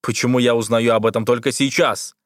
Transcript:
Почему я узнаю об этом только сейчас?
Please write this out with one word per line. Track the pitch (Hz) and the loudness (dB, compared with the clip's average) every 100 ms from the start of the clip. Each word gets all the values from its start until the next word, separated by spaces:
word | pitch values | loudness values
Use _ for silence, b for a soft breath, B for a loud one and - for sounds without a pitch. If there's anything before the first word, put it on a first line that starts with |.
Почему | - 113 123 127 | -6 -4 0 2
я | 120 117 | 2 0
узнаю | 107 117 117 | 0 0 2
об | 113 113 | 2 2
этом | 113 110 | 0 0
только | 120 127 | 0 -2
сейчас? | - 139 151 147 101 - _ | -2 -2 2 0 0 -10 _